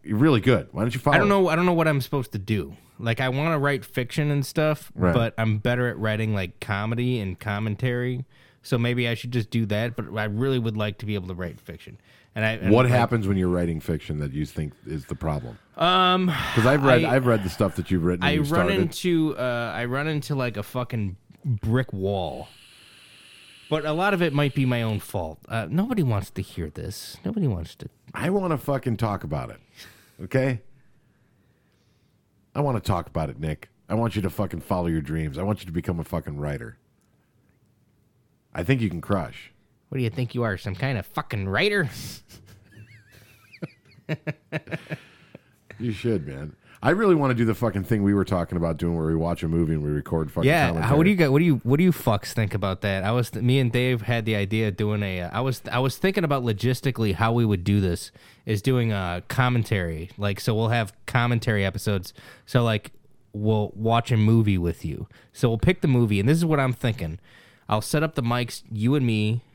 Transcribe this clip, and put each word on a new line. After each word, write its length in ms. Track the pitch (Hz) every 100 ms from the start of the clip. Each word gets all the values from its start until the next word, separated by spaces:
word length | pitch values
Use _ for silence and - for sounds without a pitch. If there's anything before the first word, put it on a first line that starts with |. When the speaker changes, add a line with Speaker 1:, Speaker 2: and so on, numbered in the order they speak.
Speaker 1:
you're 120 | - 107
really 240 | 156 120
good. 260 | 131 117 -
Why 120 | -
don't 100 | 113
you 60 | 120
follow 160 | 147
Speaker 2:
I 40 | 151
don't 100 | 202
know, 180 | 202 180
I 60 |
don't 100 | 160
know 80 | 180
what 140 | 165 160
I'm 120 | 143
supposed 300 | 123 143 123
to 60 | 104
do. 360 | 95 107 69 - - -
Like, 200 | 117 117
I 100 | 131
wanna 300 | 135 160 156
write 240 | 143 139
fiction 480 | - - 123 - 147
and 140 | 143
stuff, 460 | 131 - 156 147 -
Speaker 1:
Right. 180 | - 90
Speaker 2:
but 200 | 117 117 -
I'm 200 | 110 107
better 300 | 123 123 123
at 80 | 87
writing, 360 | 110 107 110
like, 260 | 104 90 -
comedy 580 | - 101 107 117 123 123
and 180 | 98 92
commentary. 840 | 110 101 110 101 127 123 123 127 131 _ - _
So 160 | - 123
maybe 300 | 120 123 117
I 60 |
should 160 | 113 120
just 180 | 123 104
do 160 | 117 107
that, 280 | 104 120
but 100 | - 101 107
I 60 |
really 340 | 107 104 135 127
would 180 | 113 107
like 200 | 104 101
to 60 |
be 100 | 107
able 120 | 104 92
to 60 |
write 260 | 90 87 -
fiction. 380 | - 80 - - _ - _
And 80 | -
I, 60 | 110
and, 200 | 113 92
Speaker 1:
What 140 | 110
Speaker 2:
like 80 | 127
Speaker 1:
happens 340 | 123 113 117 98
when 100 | 98
you're 120 | 90
writing 300 | 87 87 80
fiction 400 | - 80 - 73
that 140 | 71
you 120 | 71
think 280 | 73 - 76 -
is 200 | - 78
the 100 | 67
problem? 420 | - 80 - 120 110 _ -
Speaker 2:
Um, 540 | 170 185 185 185 180 143 -
Speaker 1:
'Cause 120 | 127
I've 180 | 113 147
read, 200 | 139 123
Speaker 2:
I, 100 | 113
Speaker 1:
I've 100 | 131
read 180 | 123 110
the 60 | 95
stuff 260 | - 98
that 160 | - 82
you've 120 | 92
written 200 | 85 90
and 60 | 139
Speaker 2:
I 40 |
Speaker 1:
you've 180 | 156 143
Speaker 2:
run 160 | 165 90
Speaker 1:
started. 140 | 190
Speaker 2:
into, 540 | 170 - 185 165 156 -
uh, 340 | 127 120 117
I 100 | 87
run 220 | 120 135 156
into, 280 | 151 -
like, 220 | 139 123 104
a 60 |
fucking 520 | 101 127 123 117 98 92 _ -
brick 460 | 143 110 113 123 127
wall. 540 | 98 95 98 82 67 76 - - - - - - - - - - - -
But 140 | 156
a 80 | 151
lot 200 | 156 196
of 80 | 190
it 100 | 170
might 200 | 143 143
be 120 | 139
my 180 | 131 120
own 160 | 113 104
fault. 400 | - 101 80 80 -
Uh, 180 | 113 85
nobody 340 | 147 226 220
wants 260 | 135 104 95
to 100 | -
hear 280 | - - 78
this. 480 | - 80 - - -
Nobody 220 | 185 220 151
wants 260 | 90 80
to. 140 | - - _ -
Speaker 1:
I 160 | - 156
wanna 280 | 196 185 151
fucking 400 | - 135 127 110
talk 260 | 113 98
about 260 | 76 71 62
it. 100 | 58 _ - - - _ -
Okay? 380 | 92 135 135 117 - - _ _ _ _ _ _ _ _ _ _ _ _ _ _ _ _ _
I 80 | -
wanna 180 | 143 117
talk 280 | - 90 -
about 220 | 85 76
it, 100 | 67
Nick. 300 | 78 76 - _ _
I 60 |
want 200 | 107 117
you 60 | 104
to 80 | 95
fucking 320 | - 98 82
follow 260 | - 92 85
your 140 | 80
dreams. 360 | 71 80 78 67
I 60 |
want 160 | 98 107
you 60 |
to 60 | 90
become 280 | 82 90 85
a 40 |
fucking 360 | 76 85 - 71
writer. 380 | 73 69 60 - _ _ _ _ _ _ _ _ _ _ _ _ _ _ _ _ _
I 100 | -
think 180 | 90 131
you 80 | 107
can 120 | 82
crush. 500 | - 101 65 - - _ _ _ _
Speaker 2:
What 80 | 135
do 60 |
you 60 | 117
think 240 | - 123
you 100 | 123
are, 140 | 117 95
some 180 | 104
kind 220 | 95 135 120
of 80 |
fucking 420 | - - - 107 95
writer? 420 | 101 202 202 135 - - - _ - - - _ - - - _ - - _ _ - - _ _ - -
<laughs> 120 | 160 - - _ 156 - - - 147 - - - - _ _ _ -
Speaker 1:
You 120 | 120
should, 340 | 101 120 104 69
man. 280 | 67 76 - _ -
I 60 | 113
really 240 | 180 214
wanna 180 | 165 135
do 120 | 117
the 100 | 113
fucking 300 | 107 117 101
thing 180 | 92 110
we 100 | 101
were 100 | 101
talking 360 | 92 92 85 87
about 180 | 82 78
doing 180 | 87
where 120 | 82 80
we 80 |
watch 260 | 80 82 85
a 60 | 80
movie 260 | 82 80
and 80 | 78
we 80 | 73
record 420 | 73 - 82 76
fucking 160 | - 82
Speaker 2:
Yeah, 200 | - 87
Speaker 1:
commentary. 200 | 82 110
Speaker 2:
how, 100 | 147
what 60 |
do 40 | 175
you 60 |
gu-, 160 | 190 151
what 80 | 139
do 60 |
you, 100 | 175 127
what 140 | 120 143
do 60 |
you 80 | 180
fucks 400 | - - 104 -
think 220 | - 101
about 280 | 104 98 95
that? 220 | 104 95
I 80 | 95
was 200 | 120 117
th-, 120 | 110
me 140 | 120 135
and 140 | 123
Dave 320 | 123 127 120
had 220 | 104 117
the 100 | 110
idea 320 | 104 98 110 107
of 100 | 92
doing 240 | 104 107
a, 200 | 101 92
uh, 100 | 87
I 80 | -
was, 220 | 131 123 -
I 80 | 120
was 180 | 135 -
thinking 260 | 190 196
about 200 | 156 139
logistically 720 | 120 101 117 123 139 117 110
how 180 | 85 113
we 100 | 120
would 200 | 113 95
do 180 | 90 101
this, 300 | 95 87 - - - -
is 160 | - 104
doing 300 | 131 127 113
a 320 | 101 90 90 -
commentary. 840 | - 123 123 110 104 87 78 85
Like, 240 | - 101 98
so 140 | -
we'll 140 | 110 113
have 260 | 117 107 - -
commentary 580 | 123 120 120 120 104
episodes. 480 | 95 - - 98 87 - - -
So, 180 | - 123
like, 280 | 117 107 - - - - _
we'll 380 | 104 107 107 104
watch 360 | 98 113 117 -
a 60 | 117
movie 420 | 107 117 104 95
with 260 | 87 -
you. 220 | 80 - - - -
So 160 | - 123
we'll 80 | 113
pick 240 | - 185
the 60 | 165
movie, 320 | 123 117 101
and 100 | 110
this 80 | 165
is 80 |
what 140 | 170 151
I'm 120 | 131
thinking. 460 | 120 123 110 80 80 - - - _ -
I'll 140 | 107
set 220 | - 151
up 100 | 156
the 80 | 147
mics, 400 | 117 120 120 - -
you 220 | 110 113
and 140 | 143 120
me 340 | 110 107 120 -